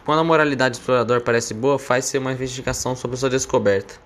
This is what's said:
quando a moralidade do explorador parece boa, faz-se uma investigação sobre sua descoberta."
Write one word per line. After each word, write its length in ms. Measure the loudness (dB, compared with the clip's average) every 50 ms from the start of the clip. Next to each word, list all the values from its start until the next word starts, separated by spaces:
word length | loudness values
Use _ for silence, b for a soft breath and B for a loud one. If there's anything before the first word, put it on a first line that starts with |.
| -4
quando 140 | 0 0 2
a 60 | 2
moralidade 520 | 4 4 4 4 2 2 2 0 0 0
do 40 | -2
explorador 400 | -2 2 2 2 4 2 2 0
parece 340 | 2 2 0 0 0 -2 -4
boa, 240 | -2 0 0 0 0
faz-se 400 | 0 0 0 0 0 -2 -2 -2
uma 140 | -2 -2 -4
investigação 640 | -4 -6 -8 -8 -6 -6 -6 -6 -4 -4 -4 -4
sobre 200 | -4 -6 -6 -4
sua 140 | -2 0 0
descoberta." 640 | 0 0 0 0 0 2 2 2 2 2 0 -6 -12 -20 B